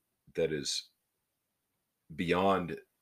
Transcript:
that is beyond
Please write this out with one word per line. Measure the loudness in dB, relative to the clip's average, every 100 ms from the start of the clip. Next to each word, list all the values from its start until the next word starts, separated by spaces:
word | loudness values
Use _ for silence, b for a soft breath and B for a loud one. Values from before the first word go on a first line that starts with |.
| _ _ _
that | -4 -2
is | -2 -4 -6 -8 _ _ _ _ _ _ _ _ _ _ _ -16
beyond | -6 0 4 4 4 0 -8 -12 _